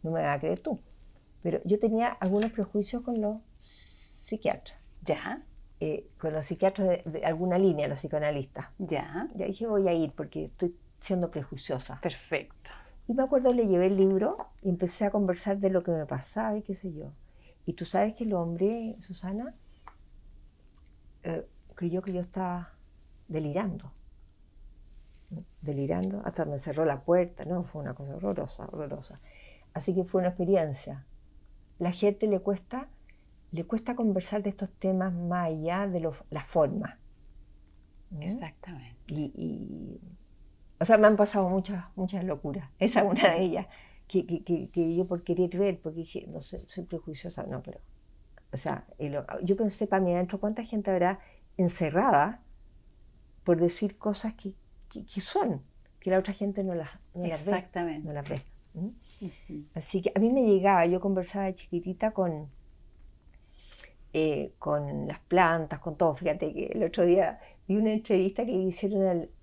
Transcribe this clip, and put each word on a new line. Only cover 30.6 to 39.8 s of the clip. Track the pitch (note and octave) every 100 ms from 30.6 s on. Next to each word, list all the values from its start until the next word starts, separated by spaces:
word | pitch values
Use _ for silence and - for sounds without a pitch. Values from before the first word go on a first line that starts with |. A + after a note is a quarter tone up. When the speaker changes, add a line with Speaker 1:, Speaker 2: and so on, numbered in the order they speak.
| D#3 C3+ - C#3 - - - - - - - -
Speaker 1:
La | F3
gente | F3 G3+ G3+ G#3+
le | F#3+
cuesta, | G3 G3 - B3+ C4+ - - - - - -
le | E3
cuesta | E3+ A3+ - B3
conversar | A3+ F#3 F3+ G#3
de | G3+
estos | G3 F#3+
temas | - F#3+ F#3+ F#3
más | F3 F3 F3+ E3+
allá | D#3+ D#3+ F3+ G3+
de | F3+
lo, | D#3+ C#3+ -
la | D3+
forma. | - F3 D3 - C#3+ - - - - - - - - - - - -
¿Mm? | D#3+
Speaker 2:
Exactamente. | D#3+ A#3 D#3+ - F#3 D#3 A#2+ - -
Speaker 1:
Y, | D3+ D3+
y, | - - - - D#2